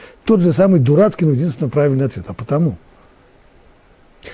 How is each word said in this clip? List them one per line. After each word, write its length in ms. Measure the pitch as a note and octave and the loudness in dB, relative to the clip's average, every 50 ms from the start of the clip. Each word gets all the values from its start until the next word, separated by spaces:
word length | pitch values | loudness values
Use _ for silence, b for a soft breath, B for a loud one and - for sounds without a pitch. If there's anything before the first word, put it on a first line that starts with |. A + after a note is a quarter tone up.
| B B B B - | B B B B -2
тот 160 | - A3 F#3+ | 0 0 2
же 140 | F3 F3 D3 | 2 0 2
самый 260 | - F#3+ G3 F#3 D#3+ | 2 2 2 4 2
дурацкий, 460 | B2 B2 D3 D#3+ G#3 G#3+ - - F3 | 2 2 4 4 2 2 2 0 -2
но 80 | D#3 C#3 | 0 0
единственно 360 | B2 D#3+ F3 C3 - E3 B2 | 0 -2 -4 -4 -6 -6 -4
правильный 360 | - D3 C#3+ C#3+ C3+ C3 C#3 | -2 0 0 0 0 -2 -2
ответ. 200 | B2 - G2 F2 - | -4 -6 -8 -14 -14
А 40 | F#2 | -14
потому. 440 | - A2+ - C#3+ D3+ E3+ D3+ F#2+ - - _ _ _ _ _ _ _ _ _ _ _ _ _ _ _ _ _ _ _ _ _ _ _ _ _ _ _ B B | -14 -8 -6 -4 -2 -2 -2 -4 -8 -16 _ _ _ _ _ _ _ _ _ _ _ _ _ _ _ _ _ _ _ _ _ _ _ _ _ _ _ B B